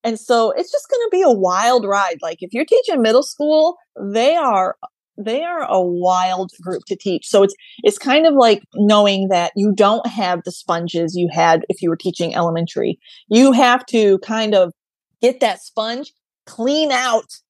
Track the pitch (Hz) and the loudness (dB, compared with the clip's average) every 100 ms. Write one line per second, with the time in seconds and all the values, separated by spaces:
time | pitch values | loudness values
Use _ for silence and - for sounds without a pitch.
0 | 233 220 - 233 220 - - 587 - 508 | -6 -8 0 0 2 -2 -4 -6 -4 -4
1 | 453 370 349 220 185 185 233 247 202 202 | 0 2 2 2 0 0 2 0 0 -2
2 | 185 170 165 170 180 233 302 480 494 311 | -2 -4 -10 -10 -8 -6 0 0 2 0
3 | 226 240 294 - 294 311 320 349 _ - | 2 2 0 -4 0 2 2 -2 _ -12
4 | 202 214 254 339 277 202 185 - - _ | -6 0 2 2 0 0 -2 -6 -18 _
5 | _ - 208 254 339 339 277 190 180 175 | _ -12 -6 -6 -6 -8 -2 0 0 -2
6 | 180 185 185 185 185 _ 175 180 - 190 | 0 0 0 -4 -8 _ -10 -10 -8 -8
7 | 196 175 - 202 196 - - - 208 - | -6 -6 0 2 2 -2 -20 -4 -2 -2
8 | 269 285 320 277 233 202 _ - 208 208 | 0 2 4 4 4 2 _ 0 2 4
9 | 202 196 190 180 170 202 208 202 202 220 | 4 0 -2 -2 -2 -2 -2 2 2 2
10 | - 202 185 175 180 - - 170 170 170 | -4 -6 -4 -4 -8 -12 -6 -4 -4 -4
11 | 165 180 175 160 165 165 - - 170 165 | -4 -2 -4 0 2 2 0 -4 -4 -4
12 | 185 - 170 - 170 165 170 - - 170 | -6 -6 -6 -2 -4 -4 -6 -4 -6 -6
13 | _ - _ 220 269 247 254 247 - 233 | _ -20 _ 4 4 4 2 0 0 0
14 | 208 190 - 220 220 208 175 - _ _ | 2 2 -2 -4 0 2 2 -4 _ _
15 | _ _ 240 254 233 185 - - 220 247 | _ _ -2 0 -2 -2 -10 -8 -6 -8
16 | 285 _ _ _ - - 240 294 311 254 | -12 _ _ _ -20 -6 -2 0 0 -2
17 | 254 226 - - | 0 -2 -4 -20